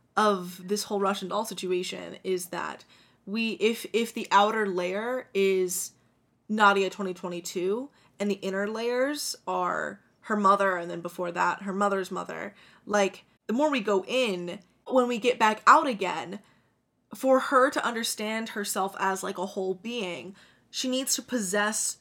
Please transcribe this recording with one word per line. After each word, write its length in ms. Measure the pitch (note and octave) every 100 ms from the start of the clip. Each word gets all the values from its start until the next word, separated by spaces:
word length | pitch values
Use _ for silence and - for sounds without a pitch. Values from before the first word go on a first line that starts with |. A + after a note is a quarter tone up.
| _ G#3
of 440 | G#3+ G3 F3+ F3+ F3+
this 160 | G3+
whole 160 | - G3+
Russian 280 | G3 G3 F3+
doll 160 | G3+
situation 720 | A3+ F3+ F3+ F3+ F3+ F#3 E3+ -
is 220 | F#3 F3+ -
that 380 | F3 D#3 - - - _ _
we, 280 | - A3 A3+
if, 340 | - A3 A3+ -
if 200 | A3 A3+
the 140 | A#3 -
outer 360 | G3 G#3 A3 G3+
layer 600 | F3+ F3+ G3 A#3 B3+ -
is 600 | G3 G3 F#3 F#3 F#3 - - _ _ _ _ -
Nadia 420 | G#3+ G3+ G3 F#3+
twenty 240 | F#3 F#3+
twenty-two 760 | F3+ F3+ F3 F3 F#3 F#3 A3 C#4+ _ _ -
and 100 | G#3
the 40 |
inner 320 | G3 F#3+ F#3+ G#3
layers 680 | A3 A#3 B3 C4+ D4 - - -
are 540 | F#3 F3+ - - G3+ _ _
her 140 | - G#3
mother 400 | G3 G3+ G3 F3
and 140 | E3+
then 100 | E3+
before 300 | E3+ - F3
that, 320 | F3 F3+ -
her 100 | G3
mother's 380 | F#3+ G3+ G3 F#3
mother, 440 | F3+ F3 E3 G3 - - -
like, 400 | - G#3 G3 - - _ -
the 60 |
more 180 | A#3 D4+
we 100 | C4+
go 240 | G3+ G3 -
in, 500 | B3+ A#3 F3+ F3 - - _ -
when 200 | C4 B3
we 120 | A#3
get 200 | A#3+ -
back 240 | G#3+ G#3+ -
out 180 | D4 D4
again, 540 | G3 F3+ D#3 D3+ G3+ - _ _ _ _ _ _
for 240 | G#3+ C4 C4
her 320 | - C4 C4+
to 140 | - A#3+
understand 640 | A3+ A3+ - G#3+ A3 A3+
herself 460 | A3 G3+ G#3 F#3+ -
as, 240 | F#3+ F#3+
like, 160 | - F#3+
a 80 | G3
whole 280 | G3+ F#3+
being, 600 | F#3 A3+ A#3+ F3+ D#3 F3 G3 - _ _
she 200 | - B3+
needs 260 | B3+ C4
to 80 | -
possess 760 | - B3+ F#3 G#3 G#3 A3 - -